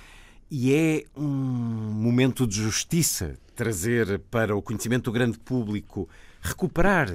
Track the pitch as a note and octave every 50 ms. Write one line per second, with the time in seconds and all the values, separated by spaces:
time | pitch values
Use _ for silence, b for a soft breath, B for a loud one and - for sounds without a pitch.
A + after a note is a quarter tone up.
0 | b b b b b b b b b - - C#3 A#2+ C3 C#3 D3+ E3 D#3+ D#3 D#3
1 | - - - - D3+ D3 C#3 C3+ C3+ C3 B2+ B2 A#2+ A#2 A2+ A2 A2 G#2+ G#2+ G#2+
2 | A2 A#2 A#2+ B2 B2+ C3+ A#2 - C3 A#2 G2 G#2 G#2+ G#2+ G#2 - - - - E3+
3 | D#3 - - - - D2+ C2+ - - - - - A#2+ A2 A2 F2+ E2+ A#2 A#2+ A#2
4 | A2+ - G2+ F#2+ - - - A#2 A2+ G2 G#2+ G2+ F#2+ - A2+ G#2+ - A2+ A#2+ B2+
5 | - B2+ G#2 A#2+ B2 A#2+ A2 - - - B2+ B2+ A#2 G2+ G#2 G#2 - - - G#2
6 | F#2 - b b b b b b b - - - - D#3 - - F3 F#3+ G3+ F3
7 | C#3+ G2 F2